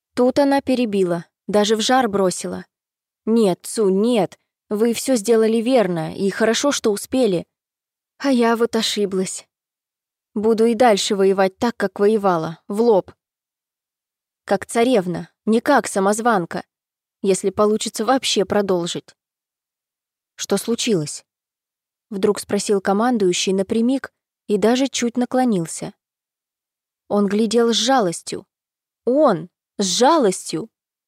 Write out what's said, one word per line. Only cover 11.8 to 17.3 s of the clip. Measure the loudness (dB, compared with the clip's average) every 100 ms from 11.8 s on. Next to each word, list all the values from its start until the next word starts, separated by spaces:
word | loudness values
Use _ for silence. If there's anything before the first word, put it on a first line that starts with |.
| -6 0
воевала, | 0 2 0 0 -4 -10 -6
в | 0
лоб. | 2 2 0 -12 _ _ _ _ _ _ _ _ _ _ _ _ -4
Как | -4 -2
царевна, | 0 2 2 0 -6 -12 _ -2
не | 0
как | 2 2 2
самозванка, | 0 0 0 0 0 -2 -10 -12 _ _ _ _ _
если | -2